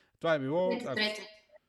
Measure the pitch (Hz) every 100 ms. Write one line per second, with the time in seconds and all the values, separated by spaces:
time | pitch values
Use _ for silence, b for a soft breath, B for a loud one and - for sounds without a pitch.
0 | b _ 165 156 135 160 185 - - 135
1 | 214 214 - - _ -